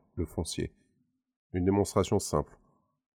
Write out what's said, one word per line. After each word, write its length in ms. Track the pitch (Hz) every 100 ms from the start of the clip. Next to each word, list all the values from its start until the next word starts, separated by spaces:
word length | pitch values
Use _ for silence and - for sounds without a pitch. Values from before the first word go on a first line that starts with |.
| _
le 120 | - 82
foncier. 440 | - 85 - - - _ _ _ _ _ _ _
Une 120 | 92
démonstration 560 | 92 101 95 104 92 101
simple. 360 | - 76 - - _ _ _ _ _